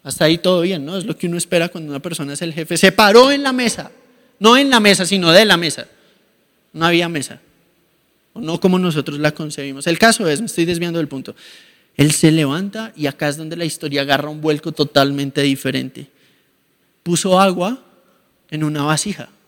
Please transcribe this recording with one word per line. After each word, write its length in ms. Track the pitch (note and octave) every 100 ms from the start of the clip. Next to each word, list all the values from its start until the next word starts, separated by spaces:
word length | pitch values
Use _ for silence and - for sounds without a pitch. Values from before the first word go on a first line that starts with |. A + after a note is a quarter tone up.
Hasta 220 | - -
ahí 140 | D#3+ E3
todo 240 | F3+ F3+
bien, 240 | F3+ F3+ C#3
¿no? 120 | F#3+
Es 80 | G#3+
lo 120 | -
que 100 | F3
uno 100 | E3+
espera 300 | - F3+ E3+
cuando 220 | F3+ D#3
una 120 | C#3
persona 320 | C#3 - C#3+
es 80 | C#3+
el 120 | E3+
jefe. 240 | D#3+ D#3 E3
Se 160 | F#3+
paró 380 | F#3+ G#3 A3+ C4
en 120 | C#4+
la 80 | C#4
mesa, 400 | B3+ A#3+ - C#3+ _ _ _ _ _
no 160 | G#3+ B3
en 140 | C#4
la 100 | A#3+
mesa, 260 | G#3 F#3+ F3
sino 260 | G3 E3+
de 120 | F3
la 140 | A3 F3
mesa. 300 | E3+ - - _ _ _ _ _ _ _ _
No 140 | D#3 E3
había 220 | E3+ E3+
mesa, 340 | D#3+ B2+ - _ _ _ _ _ _ _ _ _
o 60 | -
no 200 | D#3+ E3
como 200 | F#3 F#3
nosotros 400 | F3+ D3+ D3 C#3+
la 120 | D3+
concebimos. 560 | D3+ D#3 D3 C#3 C#3 F3
El 120 | E3
caso 280 | A3+ A3 F3+
es, 120 | C#3+
me 80 | A3+
estoy 180 | - E3+
desviando 340 | E3+ F3 E3+
del 80 | D3
punto. 280 | C3+ B2+ - - - _ _ _ -
Él 160 | D3
se 200 | - D#3+
levanta 600 | D#3+ C#3+ D3+ G3 G#3+ A3 -
y 100 | C#3+
acá 240 | - D3+
es 80 | D3
donde 180 | D#3+ E3
la 100 | E3+
historia 360 | - D#3 C#3
agarra 260 | C#3 C#3 D3
un 140 | D3+
vuelco 300 | D3+ D3+ E3
totalmente 720 | D3+ C#3+ C#3+ C#3 C#3 C#3 C#3+
diferente. 640 | C#3+ C3+ C3+ C3 C3 - C#3+ _ _ _ _ _ _ _ _ _
Puso 360 | - F3 F#3+ F#3
agua 440 | G3 F3+ F3+ C4 _ _ _ _ _ _ _
en 140 | D#3
una 180 | D3+ D3+
vasija. 480 | D3 D#3 G#3 F#3+ B2+ _